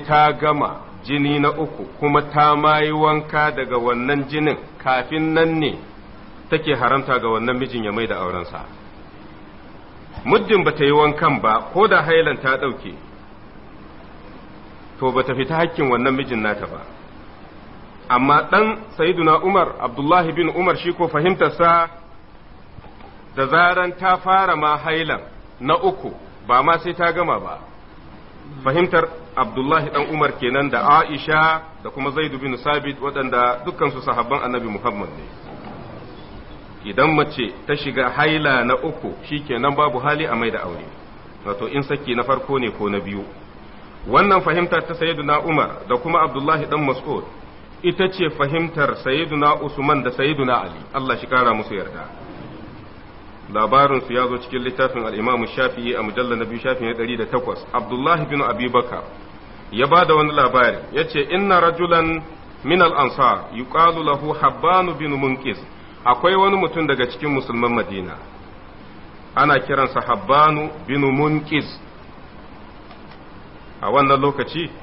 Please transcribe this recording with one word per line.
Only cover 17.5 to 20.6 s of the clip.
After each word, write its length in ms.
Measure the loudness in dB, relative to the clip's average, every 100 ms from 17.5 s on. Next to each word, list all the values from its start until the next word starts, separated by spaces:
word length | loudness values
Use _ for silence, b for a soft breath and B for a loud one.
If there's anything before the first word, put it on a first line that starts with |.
| -20 -20 -20 -20 -12 0
Amma 340 | 2 4 4 4
ɗan 280 | 2 2 -2 -8 -2
Sayyiduna 420 | 0 2 4 4
Umar, 260 | 4 2 2 -2
Abdullahi 520 | -6 -2 2 4 2
bin 160 | 0 0
Umar, 220 | 0